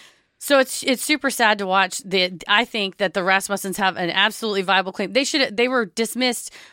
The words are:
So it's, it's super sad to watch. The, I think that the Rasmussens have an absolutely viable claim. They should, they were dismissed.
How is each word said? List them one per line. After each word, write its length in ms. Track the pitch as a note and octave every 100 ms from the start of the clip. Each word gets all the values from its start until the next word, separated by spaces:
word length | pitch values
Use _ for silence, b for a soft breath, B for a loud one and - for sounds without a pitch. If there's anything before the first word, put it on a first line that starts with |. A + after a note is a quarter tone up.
| b b b _
So 200 | - C#4
it's, 240 | C4 -
it's 200 | C4+ B3
super 280 | - D4+ C4+
sad 260 | - A3 G#3
to 80 | F#3+
watch. 320 | F#3+ F#3 - F#3
The, 340 | F#3 F3+ F3 -
I 160 | G#3
think 340 | A#3 A3+ G3 -
that 180 | F#3 G3+
the 60 |
Rasmussens 560 | F3+ F#3+ G3+ G3 G3 F3+
have 200 | F#3+ F3+
an 140 | F3
absolutely 500 | F#3+ G#3+ - A3+ G3
viable 300 | F#3 F#3+ F#3
claim. 220 | G3+ F#3
They 100 | A3
should, 340 | C4+ D4+ B3+ G#3
they 100 | B3
were 200 | B3+ G3+
dismissed. 640 | - A3 A#3+ B3+ A#3 - B B